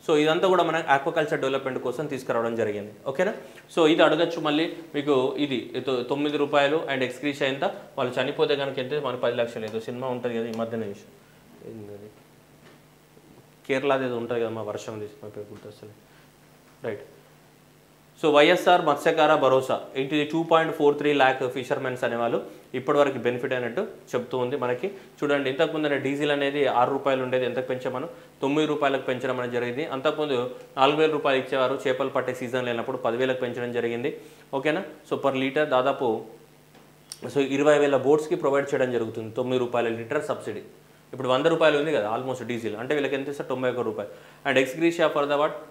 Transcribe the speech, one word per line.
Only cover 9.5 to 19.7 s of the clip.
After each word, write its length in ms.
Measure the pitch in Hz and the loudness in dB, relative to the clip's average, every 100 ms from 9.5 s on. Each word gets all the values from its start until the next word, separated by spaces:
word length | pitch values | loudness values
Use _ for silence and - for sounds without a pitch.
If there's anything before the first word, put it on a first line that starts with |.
| 120 | -4
ఏదో 160 | 110 110 | -6 -8
సినిమా 280 | 110 123 131 | -8 -8 -6
ఉంటుంది 300 | 123 127 117 | -4 -4 -4
కదా 80 | 117 | -4
ఈ 60 | 113 | -4
మధ్యన 240 | 113 117 | -6 -4
చూసి, 260 | 104 101 - - - - - - - | -6 -10 -16 -20 -20 -20 -20 -20 -16
ఏంది 220 | 113 104 | -14 -14
అది? 180 | 101 104 - - - _ - - - _ _ _ - - - - - - | -16 -18 -20 -20 -20 _ -20 -20 -20 _ _ _ -20 -20 -20 -20 -20 -4
కేరళది 360 | 135 139 135 | -2 2 0
ఏదో 120 | 127 120 | 0 -4
ఉంటుంది 240 | 117 120 | -2 -2
కదా, 100 | 113 | -2
మా 120 | 113 | -4
వర్షం 360 | 104 107 - 110 | -6 -8 -8 -10
తీసి 140 | 104 - | -10 -14
మా 60 | 107 | -16
పేరు 180 | 104 104 | -14 -14
గుర్తొస్తలేదు. 440 | 104 107 104 107 107 _ - - _ - - - - 123 | -16 -18 -18 -20 -20 _ -20 -20 _ -20 -20 -20 -12 -10
రైట్. 160 | 104 - - - - - _ _ _ _ _ _ _ | -10 -12 -20 -20 -20 -20 _ _ _ _ _ _ _
So 60 | 160 | 4
వైఎస్ఆర్ 500 | 147 151 180 185 180 | 8 8 6 6 4
మత్స్యకార 520 | 160 143 - 156 151 | 4 2 2 4 4
భరోసా 460 | 156 135 131 131 | 6 6 4 2